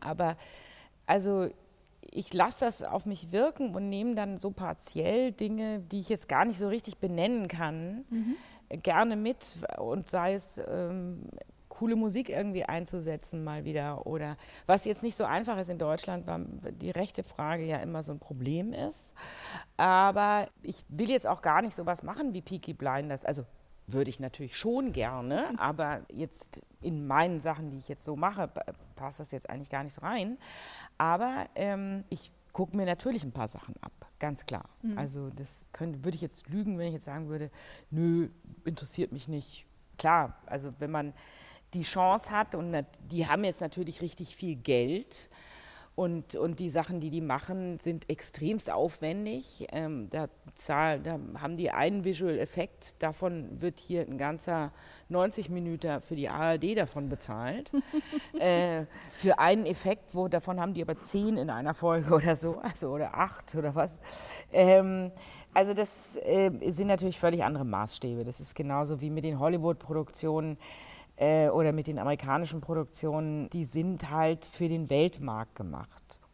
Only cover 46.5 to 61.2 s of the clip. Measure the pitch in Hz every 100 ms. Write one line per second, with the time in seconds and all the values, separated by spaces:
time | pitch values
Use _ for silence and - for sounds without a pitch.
46.5 | 160 180 151 156 180 156 160 160 165 -
47.5 | 190 180 170 170 165 - 156 - - 151
48.5 | 214 - 87 160 - 156 190 214 247 262
49.5 | - - 151 156 143 101 156 147 - -
50.5 | - - 147 160 143 160 160 - - 151
51.5 | 170 170 - 196 202 185 165 180 139 143
52.5 | - 156 - - - 160 156 185 170 135
53.5 | - 175 - - 170 - 135 139 160 -
54.5 | 165 147 - - - - 180 190 220 156
55.5 | 180 170 165 170 143 - 156 139 151 165
56.5 | 160 170 214 160 147 139 131 - 110 123
57.5 | 202 294 277 - 302 - 302 - 302 180
58.5 | 175 175 160 151 - - - 190 - 160
59.5 | 208 170 185 190 214 - 175 185 165 185
60.5 | 180 175 175 165 160 - 202